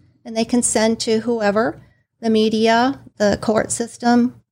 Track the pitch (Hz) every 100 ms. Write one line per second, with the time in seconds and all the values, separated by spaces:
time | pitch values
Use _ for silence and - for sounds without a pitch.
0 | _ _ 240 226 233 247 240 226 220 226
1 | - 220 226 233 208 202 254 330 - _
2 | _ _ 233 220 220 220 220 226 254 277
3 | - - 208 202 - 214 - - 233 -
4 | 240 240 240 - _